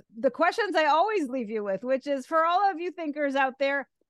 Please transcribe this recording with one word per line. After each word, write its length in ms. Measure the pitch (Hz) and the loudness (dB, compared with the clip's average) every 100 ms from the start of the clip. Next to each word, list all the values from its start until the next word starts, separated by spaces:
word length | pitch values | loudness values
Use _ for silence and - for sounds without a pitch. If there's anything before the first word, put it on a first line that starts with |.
| - 220 | -20 -2
the 140 | 247 | -2
questions 460 | 240 330 415 415 320 | 2 2 2 0 2
I 100 | 311 | 2
always 420 | 302 392 427 277 | 4 2 0 -2
leave 220 | 262 214 | -4 -4
you 140 | 220 | -4
with, 180 | 208 190 | -2 -4
which 240 | 247 262 285 | -2 -2 0
is, 180 | 277 | -4
for 220 | 254 320 330 | 0 2 2
all 240 | 359 403 | 2 2
of 80 | 320 | 0
you 140 | 349 | -6
thinkers 420 | - 320 285 285 | -6 -6 -2 -2
out 200 | 269 269 247 | 0 0 0
there, 300 | 277 277 254 _ _ | -2 -2 -6 _ _